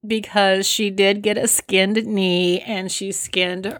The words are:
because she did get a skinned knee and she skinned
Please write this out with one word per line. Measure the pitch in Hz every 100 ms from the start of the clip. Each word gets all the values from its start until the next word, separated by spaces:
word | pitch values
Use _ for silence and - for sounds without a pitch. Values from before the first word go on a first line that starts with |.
because | 214 220 208 208 196 190 196
she | - 208
did | 190 196 208
get | 208 208
a | -
skinned | - - 190 190 214 220
knee | 208 185 180 180 175
and | - 196 190
she | - 196
skinned | 196 - 190 180 180 190 -